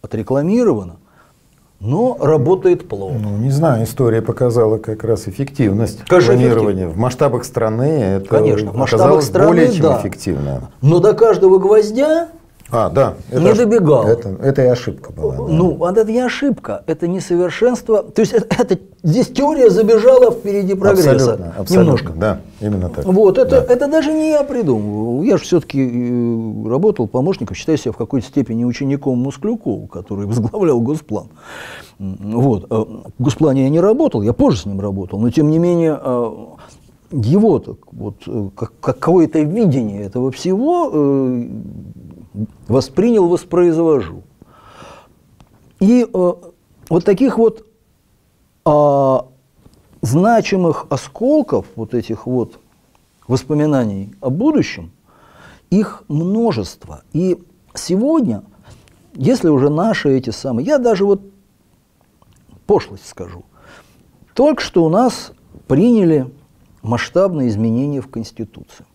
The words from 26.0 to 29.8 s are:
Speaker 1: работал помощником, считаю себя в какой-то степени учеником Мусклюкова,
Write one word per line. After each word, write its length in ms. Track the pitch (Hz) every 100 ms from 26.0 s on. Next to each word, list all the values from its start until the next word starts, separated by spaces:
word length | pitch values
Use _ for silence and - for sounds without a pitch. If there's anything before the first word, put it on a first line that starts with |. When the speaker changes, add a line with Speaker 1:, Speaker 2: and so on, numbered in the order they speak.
| 120 123 117 117 113 107 110
Speaker 1:
работал 400 | 127 208 202 110
помощником, 460 | 131 147 190 117
считаю 220 | 95 - 160
себя 160 | 120
в 40 | -
какой-то 280 | 113 135 -
степени 380 | - 131 113
учеником 540 | 120 117 139 143 139 123
Мусклюкова, 680 | 135 135 208 226 - 104